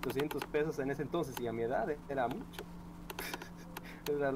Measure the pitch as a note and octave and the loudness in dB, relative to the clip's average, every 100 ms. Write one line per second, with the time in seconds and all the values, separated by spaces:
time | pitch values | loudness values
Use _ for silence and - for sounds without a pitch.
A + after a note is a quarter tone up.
0 | C3 B2 D3+ C#3+ - D3+ D#3 D3 C3+ C3 | 0 2 2 0 2 4 4 2 2 2
1 | C#3 F3 D3+ B2 A#2 A2+ A#2 B2+ F#3+ D3 | 2 2 0 0 0 2 2 4 2 0
2 | - C3+ A#2+ G#3+ - - - - - - | -2 2 2 0 -6 -8 -10 -10 -10 -10
3 | - - - - - - - - - - | -10 -8 -6 -6 -8 -12 -12 -10 -10 -6
4 | - D3 C#3 | 0 2 4